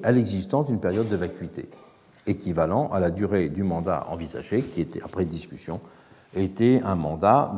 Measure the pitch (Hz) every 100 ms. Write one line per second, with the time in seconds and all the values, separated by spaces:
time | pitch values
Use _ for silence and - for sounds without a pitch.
0 | - 123 107 98 95 135 147 110 90 98
1 | 110 98 87 - 82 - - - - -
2 | _ _ - 101 95 82 80 104 147 95
3 | 87 87 98 101 80 78 98 85 85 80
4 | - 85 80 - - 110 139 - 78 82
5 | - 92 87 80 - - - 82 - -
6 | - - _ 95 95 98 117 127 95 92
7 | 76 80 98 131 -